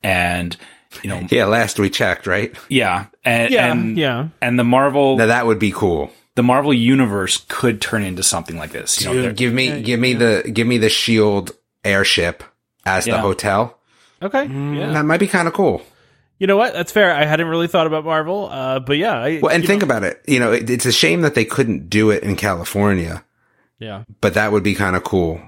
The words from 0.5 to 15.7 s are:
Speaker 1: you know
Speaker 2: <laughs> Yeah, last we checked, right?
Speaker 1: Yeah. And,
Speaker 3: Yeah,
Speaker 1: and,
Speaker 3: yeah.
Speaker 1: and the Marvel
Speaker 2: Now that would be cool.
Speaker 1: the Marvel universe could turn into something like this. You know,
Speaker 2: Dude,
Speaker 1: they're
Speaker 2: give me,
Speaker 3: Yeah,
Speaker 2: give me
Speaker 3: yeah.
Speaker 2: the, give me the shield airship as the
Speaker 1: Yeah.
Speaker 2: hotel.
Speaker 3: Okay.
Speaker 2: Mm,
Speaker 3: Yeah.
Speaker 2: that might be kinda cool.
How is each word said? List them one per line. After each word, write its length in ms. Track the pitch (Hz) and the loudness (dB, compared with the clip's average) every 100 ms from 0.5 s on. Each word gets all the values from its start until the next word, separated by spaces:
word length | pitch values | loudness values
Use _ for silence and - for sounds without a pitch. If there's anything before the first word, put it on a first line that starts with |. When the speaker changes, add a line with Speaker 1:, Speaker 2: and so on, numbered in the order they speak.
| 82 - - _ - | -10 -20 -20 _ -14
Speaker 1:
you 80 | 101 | -10
know 160 | 90 92 | -8 -2
Speaker 2:
<laughs> 40 | |
Yeah, 140 | 120 101 | 0 2
last 320 | 113 110 - | 2 0 0
we 120 | 101 | -2
checked, 360 | - 107 87 101 | 0 -2 -2 -2
right? 280 | 92 117 - - | -2 -4 -10 -2
Speaker 1:
Yeah. 360 | 135 107 90 101 _ - | 0 0 -2 -6 _ 0
And, 240 | 117 117 | 2 2
Speaker 3:
Yeah, 200 | 247 123 | 2 2
Speaker 1:
and, 260 | 120 113 110 | 0 -2 -2
Speaker 3:
yeah. 300 | 143 120 156 - | -2 -2 -6 -6
Speaker 1:
and 180 | 123 123 | -2 0
the 60 | |
Marvel 540 | 120 127 139 139 139 131 | 2 4 4 2 2 4
Speaker 2:
Now 80 | 113 | 2
that 180 | 120 | 2
would 140 | 117 107 | 2 2
be 120 | 107 | 0
cool. 380 | - 101 80 71 - _ | 0 0 0 -4 -12 _
Speaker 1:
the 80 | - | 0
Marvel 300 | 120 131 143 | 2 2 2
universe 720 | 127 117 135 123 101 92 - _ | 2 4 2 2 0 -2 -4 _
could 360 | - 120 107 | -2 -2 -2
turn 220 | - 113 | -4 -4
into 180 | 98 90 | -4 -2
something 340 | 92 87 78 82 | -2 -2 -6 -12
like 140 | 76 | -10
this. 260 | - - - | -10 -6 -4
You 60 | - | -2
know, 40 | |
Speaker 2:
Dude, 120 | 127 | -2
Speaker 1:
they're 80 | 123 | -2
Speaker 2:
give 200 | 107 123 | -2 -2
me, 160 | 123 131 | 0 -2
Speaker 3:
Yeah, 100 | 147 | -2
Speaker 2:
give 200 | 113 120 | -4 0
me 120 | 127 | 0
Speaker 3:
yeah. 60 | 117 117 101 | 2 2 2
Speaker 2:
the, 80 | - | 0
give 160 | 113 117 | -2 0
me 120 | 123 | 2
the 100 | 107 | 2
shield 640 | - - 113 104 101 90 - _ _ | 0 2 4 4 2 -4 -16 _ _
airship 580 | 107 98 95 - 87 - - _ _ _ - | 0 0 2 0 -2 -4 -18 _ _ _ -2
as 180 | 95 | -2
the 60 | 113 | 0
Speaker 1:
Yeah. 100 | 107 | -2
Speaker 2:
hotel. 580 | 101 92 107 98 117 _ _ _ _ _ | 0 -2 0 0 -2 _ _ _ _ _
Speaker 3:
Okay. 240 | 196 269 294 | -4 -2 -4
Speaker 2:
Mm, 320 | 135 143 147 | -6 -6 -4
Speaker 3:
Yeah. 140 | 147 | -2
Speaker 2:
that 100 | 151 | -2
might 160 | 151 170 | 0 2
be 60 | 196 | 2
kinda 240 | 185 170 | 0 0
cool. 320 | 160 180 | 0 0